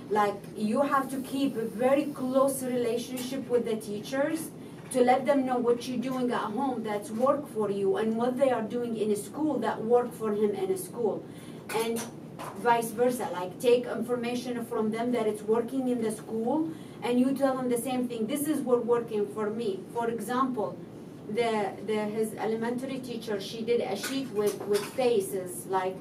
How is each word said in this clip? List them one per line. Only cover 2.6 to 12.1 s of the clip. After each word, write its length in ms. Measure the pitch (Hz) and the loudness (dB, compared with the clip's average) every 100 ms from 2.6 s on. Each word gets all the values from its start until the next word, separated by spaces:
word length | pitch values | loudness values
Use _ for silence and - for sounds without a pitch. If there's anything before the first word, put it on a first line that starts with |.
relationship 840 | 254 247 233 240 247 254 247 269 220 | -2 0 0 -2 -4 -6 -6 -6 0
with 160 | 240 226 | 0 2
the 100 | 214 | -2
teachers 720 | - 208 - 269 294 320 - - - - - | -4 -6 -4 0 0 0 -6 -12 -14 -14 0
to 100 | 254 | 4
let 240 | 247 269 262 | 6 6 4
them 180 | 277 | 4
know 140 | 254 247 | 4 2
what 280 | 233 240 - | 4 2 0
you're 120 | 233 | -4
doing 320 | 254 254 247 | -2 0 0
at 100 | 214 | 0
home 420 | - 214 277 240 | -2 -2 -2 -2
that's 280 | 220 208 202 | -2 -4 -4
work 360 | 220 262 277 - | 2 4 4 0
for 220 | 220 202 | -2 0
you 280 | 196 196 196 | 2 2 2
and 180 | 220 226 | 2 2
what 220 | 247 247 | 2 4
they 120 | 277 | 4
are 120 | 240 | 4
doing 340 | 214 240 240 226 | 0 -2 -2 0
in 180 | 214 202 | 0 0
school 420 | - - 302 247 | -2 -2 0 0
that 260 | 220 - | 0 -2
work 300 | 220 240 240 | 4 4 4
for 180 | - 220 | -2 -2
him 200 | 208 214 | 2 2
in 260 | - 185 - | 2 -2 -2
school. 440 | - 240 220 165 - - - - - | -4 -2 -2 -2 -6 -14 -14 -14 -4
And 260 | - 226 226 - | -2 0 -2 -4